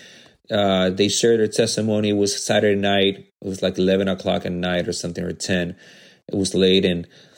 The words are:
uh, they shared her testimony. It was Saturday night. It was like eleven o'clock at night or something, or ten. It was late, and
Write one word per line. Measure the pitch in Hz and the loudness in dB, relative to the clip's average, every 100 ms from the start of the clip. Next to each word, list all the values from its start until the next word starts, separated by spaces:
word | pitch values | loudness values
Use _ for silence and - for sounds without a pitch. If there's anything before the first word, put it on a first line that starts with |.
| - - - _ - | -20 -20 -20 _ -6
uh, | 104 101 95 92 | 0 2 2 0
they | 95 104 | 2 0
shared | - 120 113 | 2 2 4
her | 107 | 2
testimony. | - 113 - 110 107 107 | 0 0 0 0 0 0
It | 104 | 2
was | 101 - | 0 -2
Saturday | - 107 104 101 | 0 2 2 2
night. | 101 101 98 98 - _ | 2 2 2 -2 -12 _
It | 101 | -10
was | 95 | -4
like | 92 92 | -4 0
eleven | 92 95 98 | 2 2 0
o'clock | 92 101 92 | -2 -2 -4
at | 95 | -4
night | 87 90 87 87 | -6 -4 -2 -4
or | |
something, | 85 87 87 | -6 -8 -6
or | 87 | -8
ten. | 87 - 92 87 - - - - _ - | -6 -4 -2 -2 -8 -18 -20 -20 _ -8
It | 101 | -4
was | 95 | -2
late, | 92 92 95 | 2 4 4
and | 92 87 85 - - | 2 -2 -6 -18 -20